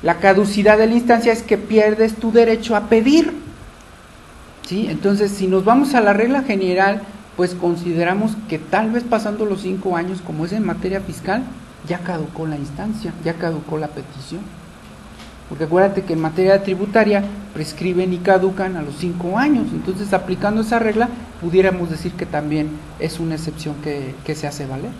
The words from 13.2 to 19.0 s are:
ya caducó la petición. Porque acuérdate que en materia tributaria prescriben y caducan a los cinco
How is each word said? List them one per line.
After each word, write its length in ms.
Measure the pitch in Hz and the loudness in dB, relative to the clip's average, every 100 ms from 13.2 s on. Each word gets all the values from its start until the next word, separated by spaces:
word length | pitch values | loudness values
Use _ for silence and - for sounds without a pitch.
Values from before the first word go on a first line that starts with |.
ya 100 | 160 | -6
caducó 440 | 165 170 156 143 156 | -4 -4 -4 -6 -6
la 120 | 151 | -6
petición. 520 | - 131 131 - 170 208 - - - - - - - - - - | -10 -14 -16 -12 -12 -12 -16 -20 -20 -20 -20 -20 -20 -20 -20 -14
Porque 160 | 143 160 | -8 0
acuérdate 380 | 175 196 196 | 2 2 2
que 100 | 185 | -4
en 80 | 160 | -2
materia 420 | 160 160 185 196 | -2 2 4 4
tributaria 600 | 196 185 202 226 214 202 202 - - | 2 -4 0 2 4 2 0 -8 -12
prescriben 600 | - 156 - 175 180 185 | -10 -10 -4 -2 0 0
y 40 | 175 | 0
caducan 600 | 180 190 190 190 185 180 | 4 4 4 0 -4 -4
a 40 | |
los 140 | 147 | -8
cinco 420 | 135 | -6